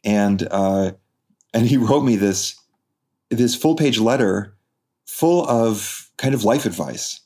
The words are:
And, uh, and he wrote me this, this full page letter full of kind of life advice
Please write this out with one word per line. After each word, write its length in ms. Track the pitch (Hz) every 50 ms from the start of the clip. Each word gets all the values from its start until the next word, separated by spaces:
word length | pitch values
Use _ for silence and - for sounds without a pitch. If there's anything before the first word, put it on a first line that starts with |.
| -
And, 420 | 107 104 104 101 101 98 95 87 -
uh, 420 | - 98 98 95 98 98 98 92 95 _ _ _ _ _ _ _ _ _ _ _
and 140 | - 113 117
he 100 | 117 135
wrote 280 | 131 117 107 139 147 139
me 120 | 127 113
this, 420 | 98 101 101 95 - - - - - _ _ _ _ _ _ _ _ _ _ _ _ _ _
this 260 | - 113 123 120 123
full 200 | - - 156 160
page 240 | 160 156 143 117 110
letter 580 | 110 113 127 131 117 98 92 98 104 - - _ _ _ _ _ _ _ _ _ _
full 400 | - - - 160 165 175 175 156 -
of 640 | 123 117 113 113 110 98 - - - - - _ _
kind 180 | - - 135 135
of 100 | - 104
life 200 | 107 123 147 -
advice 560 | 107 87 - 80 67 60 - - - - - _